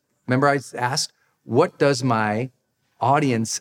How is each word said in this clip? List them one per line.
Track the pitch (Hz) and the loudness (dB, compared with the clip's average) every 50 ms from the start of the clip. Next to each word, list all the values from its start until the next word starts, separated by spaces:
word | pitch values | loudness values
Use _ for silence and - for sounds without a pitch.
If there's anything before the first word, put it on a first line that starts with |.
| _ _ _ _ _ | _ _ _ _ _
remember | - 127 131 143 143 | -2 0 2 2 2
I | 139 139 131 - - | 2 0 -4 -8 -8
asked, | 131 123 123 135 151 - - _ _ _ _ _ _ _ | -6 -4 -4 -2 -4 -6 -8 _ _ _ _ _ _ _
"What | - 113 120 - 135 - - | -2 2 2 2 2 2 0
does | 156 143 139 120 123 | 0 2 2 0 0
my | 131 117 110 110 107 104 107 123 135 _ _ _ _ _ _ _ _ _ - | -2 0 0 0 -2 -2 -4 -6 -8 _ _ _ _ _ _ _ _ _ -4
audience | - 120 139 151 151 135 123 113 113 110 - - | 0 2 2 2 2 0 0 -2 -2 -4 -6 -8